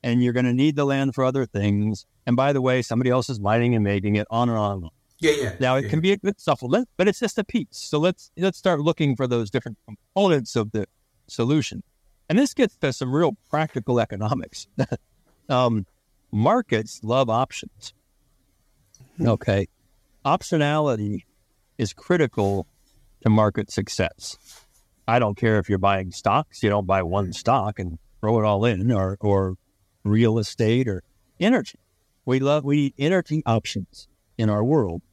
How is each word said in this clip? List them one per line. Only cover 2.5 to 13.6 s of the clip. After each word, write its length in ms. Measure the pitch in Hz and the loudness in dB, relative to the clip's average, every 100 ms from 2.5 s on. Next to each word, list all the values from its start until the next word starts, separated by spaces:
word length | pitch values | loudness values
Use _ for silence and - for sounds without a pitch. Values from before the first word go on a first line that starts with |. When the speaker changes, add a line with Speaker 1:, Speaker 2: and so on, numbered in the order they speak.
Speaker 1:
the 80 | 139 | 2
way, 200 | 127 127 | 2 0
somebody 260 | 120 113 127 | 0 0 2
else 180 | 127 123 | 0 0
is 100 | 117 | -4
mining 340 | 101 113 120 117 | 0 2 2 2
and 80 | |
making 320 | 104 101 101 104 | 2 0 0 0
it, 100 | 104 | 0
on 200 | 113 123 | -2 0
and 80 | 113 | 0
on 140 | 104 | -2
and 100 | 98 82 | -4 -10
on. 40 | _ _ _ | _ _ _
Speaker 2:
Yeah, 120 | 160 | 0
yeah, 240 | 147 120 92 | 0 -2 -2
Speaker 1:
Now, 160 | 127 131 | 0 0
it 80 | 120 | 0
Speaker 2:
yeah. 40 | |
Speaker 1:
can 100 | 147 | 0
be 100 | 180 | 0
a 60 | 202 | 0
good 240 | 196 202 | -2 -4
supplement, 480 | - 139 123 202 254 - | -2 -2 0 -2 -2 0
but 100 | 190 | 0
it's 120 | 190 | 0
just 180 | 226 - | -4 -4
a 60 | 202 | -4
piece. 220 | 233 147 | -4 -4
So 280 | - - 151 | -12 -6 0
let's, 320 | 170 - - - | 0 -2 -12 -4
let's 220 | 190 - | -4 -2
start 240 | 190 160 | -2 0
looking 340 | 147 160 143 123 | 0 0 0 0
for 120 | 131 | 0
those 220 | 120 107 | -2 -2
different 280 | 127 - 107 - | -4 -6 -16 -20
components 720 | 107 _ - 202 151 113 127 | -20 _ 0 2 2 0 -4
of 140 | 107 | -2
the 140 | 110 98 _ _ _ _ | -4 -6 _ _ _ _
solution. 560 | - 120 156 - - - _ _ _ _ | -4 0 0 -2 -10 -16 _ _ _ _
And 100 | 202 | 0
this 160 | 277 | 0
gets 220 | - 247 _ | 0 -2 _
to 140 | 143 | -6
some 240 | 123 127 139 | -4 -2 0
real 220 | 165 - _ | 0 -2 _
practical 500 | 147 | -4